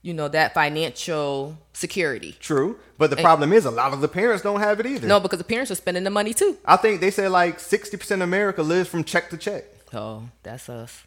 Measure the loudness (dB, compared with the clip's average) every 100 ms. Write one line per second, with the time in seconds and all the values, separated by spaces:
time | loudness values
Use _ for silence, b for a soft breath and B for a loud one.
0 | -8 -6 -2 2 2 2 0 0 -4 -6
1 | -6 -4 -2 -4 -6 -12 _ -12 -8 -2
2 | -2 -4 -10 -16 -2 0 0 -4 b 0
3 | 2 6 6 6 6 4 4 -2 -2 0
4 | -2 0 0 0 -2 0 0 0 -2 -4
5 | 2 2 2 -6 -4 -4 -4 -6 -4 -4
6 | -2 -2 -2 2 0 0 4 6 6 2
7 | 0 0 2 4 2 -2 -2 -2 -2 -12
8 | -4 -2 0 0 0 -2 0 0 0 -4
9 | -2 -4 -4 -8 -8 -8 -12 -20 _ -10
10 | -10 -10 -16 _ -18 -16 -14 -16 -16 -20